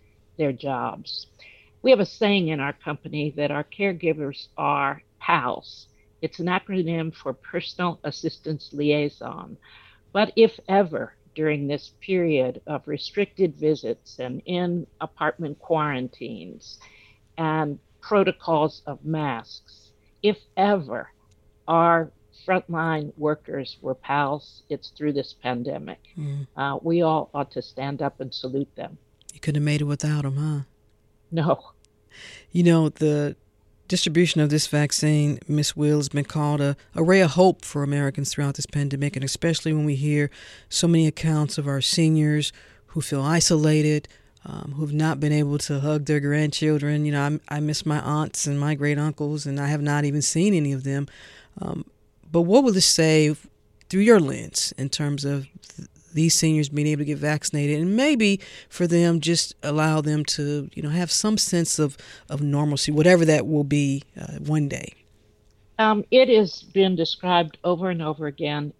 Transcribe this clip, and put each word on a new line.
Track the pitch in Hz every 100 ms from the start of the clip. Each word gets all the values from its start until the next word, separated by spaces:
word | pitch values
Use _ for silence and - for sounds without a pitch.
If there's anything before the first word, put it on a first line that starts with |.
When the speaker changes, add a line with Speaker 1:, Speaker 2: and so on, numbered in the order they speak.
| _ _ _ -
Speaker 1:
their | 147
jobs. | 123 139 127 117 - - - - _ - - _ _
We | 247
have | 233
a | 185
saying | - 208 202 165
in | 156
our | 139
company | - - 151 - 151 147 143
that | 143
our | 147
caregivers | 147 - 196 175 170 156 143 139 - -
are | 147 143 139 147 _ _
pals. | - 170 127 - - - - _ _ -
It's | 160 -
an | 170
acronym | 180 - 190 165 165 160
for | - 139
Personal | 127 - 175 - - 180 170
Assistance | 151 - 160 - - 151 -
Liaison. | 143 147 147 147 - 123 - - - - - - _ _
But | 196 214 -
if | 226 - -
ever, | 190 185 147 117 _ _
during | - 156 151 139
this | 143 - _
period | - 185 170 147 127 127 -
of | 151 -
restricted | 147 - - 202 - 185 147
visits | 151 147 117 117 - -
and | 127 131 -
in | 180 180 175 - -
apartment | 156 - 151 - 156 143
quarantines | - 160 151 131 127 - - 110 87 - - - - - - _ _ -
and | 160 156 151 143 _ _
protocols | - 208 185 - - 160 151 - -
of | 143
masks, | 143 156 147 117 - - _ - _ _ _ _
if | 208 208 _ -
ever | 202 202 135 120 - _ _ _ _ _ -
our | 165 170 170 160 _ _ _ -
frontline | 185 - 165 165 156 147 -
workers | 151 151 - 139 131 -
were | 139
pals, | 131 - 143 139 147 - - -
it's | 143 -
through | - 151
this | 139 - -
pandemic. | 123 123 123 139 147 - _ -
Speaker 2:
Mm. | 147 143 135 -
Speaker 1:
Uh, | 139 139
we | 165 170
all | 160 147 -
ought | 143 139
to | -
stand | - - 139 139
up | 139 -
and | 131
salute | - 131 135 139 -
them. | - 151 _ _ _
Speaker 2:
You | -
couldn't | - 147
have |
made | 147 147
it |
without | 147 143 151 151
'em, | 139 139
huh? | 156 147 139 _ _ _ _ _ -
Speaker 1:
No. | 165 156 - - _ _ _ _ - - - -
Speaker 2:
You | 175
know, | 175 165 156
the | - 156 147 147 - _ _ _ _ -
distribution | 180 175 156 175 160
of | 151
this | 151 -
vaccine, | 147 147 - 151 151 147 147 -
Miss | 151 147
Will, | - 147 151
has | 143
been | 143
called | 143 156 147 147
a, | 143 139 -
a | -
ray | 165 196
of | 175
hope | 170 185 180
for | - 147
Americans | 143 143 139 135 139
throughout | - 143
this | 139 -
pandemic, | 147 143 139 143 -
and |
especially | 135 - 170 160 160
when | 156
we | 151
hear | 135 147 147 147 - - - -
so | - 170
many | 165 160
accounts | - 160 156 151 -
of | 143
our | 139
seniors | - - 160 156 151 151 143 - - - _
who | 160
feel | - 143
isolated, | 139 165 - 160 151 156 151 151 - - _ _ -
um, | - - 139
who've | 151
not | 151 156 139
been | 147
able | 151 147 143
to | - 143
hug | 143 151
their | 143 147
grandchildren. | 143 147 151 - 156 151 143 151
You | 151
know, | 147 143 151 -
I, | 147
I |
miss | 151 139
my | 156 147
aunts | - 151 151 - -
and | 143
my | 147
great | 147 143 147
uncles, | 151 143 147 151 143
and | 139
I | 143
have | 151
not | 147 147
even | 147 147
seen | 139 160 196
any | 185 147
of | 135
them. | 135 139 143 - - - - -
Um, | - - - _ _ _ -
but | 170
what | 170 226
will | 262
this | 190 -
say | - 160 156 151 147 - _ _ _ -
through | 185
your | 214 220
lens | 143 127 117 - - -
in | 135
terms | - 147 143
of | 139 143 135 - - -
th-, | - _ _
these | 156 165
seniors | - 160 156 143
being | 147 151
able | 151
to | 147
get | 147
vaccinated, | 147 151 - 147 143 147
and | 170 214
maybe | 285 277 214 196 - - -
for | - 175
them, | 170 170 170
just | 151 170 - -
allow | 147 147 156 156
them | 151 151
to, | 143 - 143 147 139
you | -
know, | 151
have | 165 175
some | - 214 214
sense | - 175 165 -
of, | 151 - - - -
of | 143
normalcy, | 147 143 151 139 -
whatever | 151 165 180
that | 160 151 135
will | 151
be, | 143 147 143 139 - -
uh, | - 151
one | 147 156 143
day? | 131 - - _ _ _ _ _ _ _ -
Speaker 1:
Um, | 220 214 -
it | 247 262
has | 220 190 -
been | - 196 190 180
described | 165 - 180 175 165 -
over | 175 175 185
and | 170
over | 156 151 151
again | 139 160 147 147 -